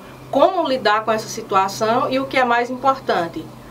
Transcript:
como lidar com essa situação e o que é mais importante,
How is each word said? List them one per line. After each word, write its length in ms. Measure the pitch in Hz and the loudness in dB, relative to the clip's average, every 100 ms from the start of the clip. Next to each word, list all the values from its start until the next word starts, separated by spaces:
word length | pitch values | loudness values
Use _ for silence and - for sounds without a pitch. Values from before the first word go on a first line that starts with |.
| - - - | -14 -18 -4
como 360 | 269 349 370 294 | 4 4 4 0
lidar 360 | 254 208 214 | 2 2 2
com 80 | 220 | 0
essa 160 | 220 220 | -2 -4
situação 800 | 226 - 196 190 - 220 247 277 | -10 0 2 2 0 0 2 0
e 80 | 262 | -2
o 80 | 269 | 0
que 100 | 277 | 0
é 80 | 247 | 2
mais 240 | 240 247 | 2 0
importante, 720 | 254 269 262 - 196 170 160 - - - | 0 0 0 0 -2 -2 -6 -12 -16 -6